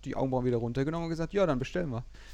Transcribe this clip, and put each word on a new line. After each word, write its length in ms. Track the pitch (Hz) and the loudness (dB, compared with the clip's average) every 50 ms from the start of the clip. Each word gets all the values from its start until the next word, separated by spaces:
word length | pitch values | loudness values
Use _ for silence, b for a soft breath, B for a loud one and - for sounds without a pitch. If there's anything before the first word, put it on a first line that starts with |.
| - | -8
die 120 | 135 - | -4 -2
Augenbrauen 300 | - 131 135 127 127 123 | 0 0 2 2 2 2
wieder 120 | 127 120 117 | 2 2 2
runtergenommen 480 | 117 117 120 135 135 147 160 170 170 | 0 0 0 0 0 0 0 -2 -2
und 40 | 165 | -2
gesagt, 240 | 165 156 165 156 - | -2 -2 -2 0 2
„Ja, 120 | 202 196 | 4 4
dann 140 | 170 139 123 | 4 4 2
bestellen 320 | - - - 180 175 147 | 0 -2 -2 -2 -2 -2
wir.“ 120 | 123 113 - - B B B B | -2 -4 -6 -8 B B B B